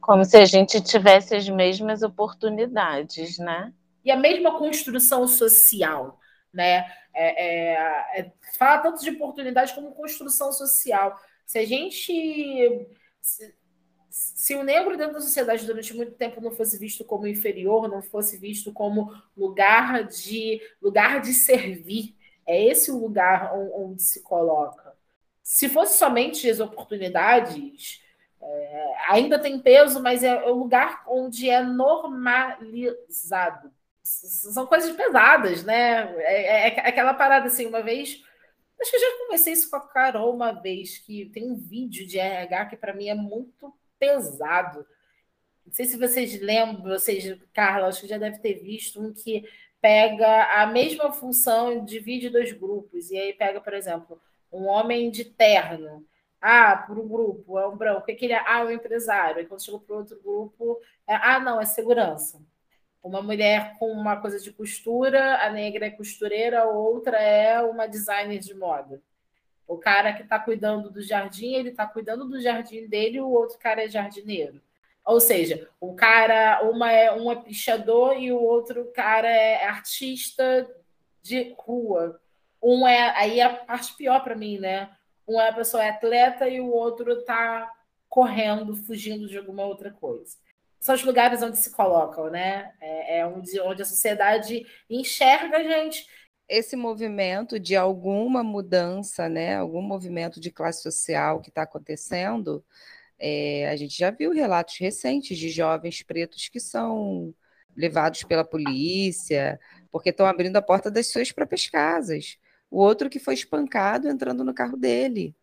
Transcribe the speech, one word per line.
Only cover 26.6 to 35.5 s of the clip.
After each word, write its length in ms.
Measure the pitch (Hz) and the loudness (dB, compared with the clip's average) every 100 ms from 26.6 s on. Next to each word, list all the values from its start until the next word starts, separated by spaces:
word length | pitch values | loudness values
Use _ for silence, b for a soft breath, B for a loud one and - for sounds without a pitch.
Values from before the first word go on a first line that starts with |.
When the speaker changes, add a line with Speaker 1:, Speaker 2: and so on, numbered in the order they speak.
Speaker 2:
oportunidades, 1400 | 214 - - 208 185 175 190 240 - 151 139 - - - _ _ _ _ | -2 -8 -12 -8 -4 0 6 6 4 -8 -12 -14 -16 -16 _ _ _ _
é, 500 | - - - 147 151 - - | -10 -10 -8 -8 -8 -6 2
ainda 300 | 208 277 294 | 4 4 0
tem 200 | 285 269 | 0 0
peso, 440 | 262 262 294 262 | 8 10 10 6
mas 200 | 254 247 | 0 2
é, 60 | 254 | 2
é 220 | 247 240 | 0 2
o 40 | |
lugar 480 | 247 254 247 294 - - | 0 4 4 2 -2 -4
onde 400 | 254 254 233 254 | -4 -4 -4 2
é 140 | 247 | 2
normalizado. 2000 | 247 247 262 320 311 262 247 247 262 - 220 233 247 240 - - - 190 180 - 143 _ _ _ | 2 2 2 2 -2 -6 0 2 0 -6 -14 -6 -6 -6 -12 -12 0 2 2 -4 -20 _ _ _
S-, 480 | - - 190 - 202 | -8 -8 -6 -8 -6
são 140 | 214 262 | -6 2
coisas 280 | 320 330 | 2 2
pesadas, 720 | - 508 262 226 302 208 | -2 2 8 8 8 4